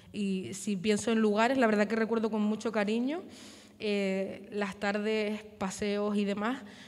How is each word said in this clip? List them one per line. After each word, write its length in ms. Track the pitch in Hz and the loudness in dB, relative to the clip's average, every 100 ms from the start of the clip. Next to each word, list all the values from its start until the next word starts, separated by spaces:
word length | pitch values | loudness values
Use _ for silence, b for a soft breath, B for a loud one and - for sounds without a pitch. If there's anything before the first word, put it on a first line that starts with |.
| B | B
Y 420 | 208 196 190 185 | -4 -2 -2 -4
si 220 | 190 - 196 | -6 -4 -2
pienso 360 | 214 208 220 | 2 2 2
en 80 | 220 | 4
lugares, 380 | 214 208 233 269 | 4 4 4 6
la 80 | 226 | 4
verdad 220 | 208 208 | 4 2
que 80 | 220 | 2
recuerdo 340 | 220 226 220 | 2 0 0
con 120 | 214 | 0
mucho 300 | 208 214 226 | 0 0 -2
cariño, 500 | 214 202 226 254 330 - B B B B - | 0 0 0 0 -4 -8 B B B B -8
eh, 680 | 214 202 196 190 190 - 196 | -2 0 0 0 -2 -6 -8
las 240 | 202 202 190 | -4 -4 -2
tardes, 640 | 202 208 208 220 208 214 - - | -2 0 0 0 0 -4 -8 -6
paseos 580 | 196 - 208 202 208 208 | -6 -2 -2 0 0 2
y 80 | 202 | 2
demás. 360 | 202 214 269 B B | 0 -2 -4 B B